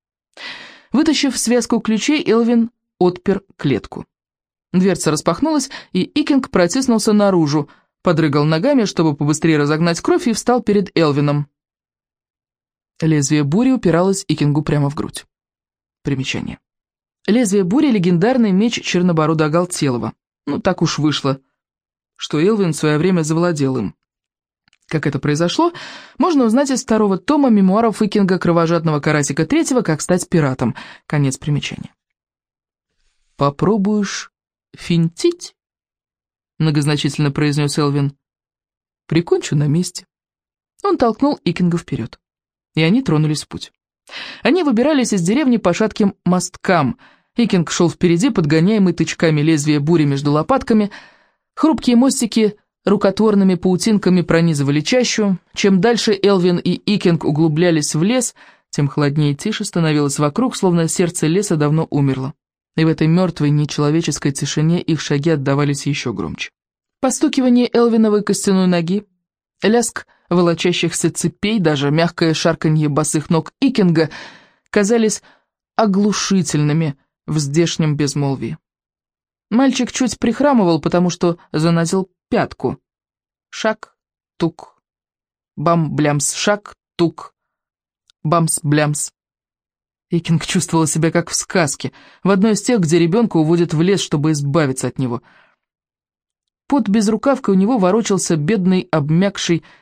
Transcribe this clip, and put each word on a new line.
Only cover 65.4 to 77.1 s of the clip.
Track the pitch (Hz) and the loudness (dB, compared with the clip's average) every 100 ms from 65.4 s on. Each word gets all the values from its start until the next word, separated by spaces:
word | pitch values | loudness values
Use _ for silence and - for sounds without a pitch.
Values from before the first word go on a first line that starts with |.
| 135 139 143 143 143 | 0 0 0 -2 -4
еще | 143 123 | -4 -6
громче. | 98 80 - - _ _ _ _ - | -6 -8 -8 -12 _ _ _ _ -4
Постукивание | 262 - 311 277 254 247 240 | -4 0 0 0 2 2 2
Элвиновой | 233 233 226 220 208 | 2 2 4 4 2
костяной | 208 196 - 190 185 | 0 -2 0 2 2
ноги, | 175 165 202 - _ _ _ _ - | 0 0 -4 -6 _ _ _ _ -4
лязг | 190 233 226 - - _ - | 0 2 0 -8 -18 _ -2
волочащихся | 175 170 170 180 170 170 - 165 | 2 2 2 0 0 -2 -2 -4
цепей, | - 170 - 202 226 | -2 -6 -4 -2 0
даже | 160 147 143 | 0 0 0
мягкое | 151 170 - 165 | 0 0 0 -2
шарканье | 156 170 160 165 156 151 | 0 -2 0 0 2 2
босых | 143 151 156 - | 0 -2 -4 0
ног | 160 - - | -2 -2 -2
Икинга | 277 269 185 160 156 - - - _ _ - | -2 2 2 2 0 -4 -20 -20 _ _ -4
казались | 214 202 233 220 - _ _ _ _ _ - | -2 2 2 0 -2 _ _ _ _ _ -2
оглушительными | 220 190 208 190 - 190 151 147 147 151 160 143 _ | 0 2 0 -2 0 0 0 0 0 0 -2 -6 _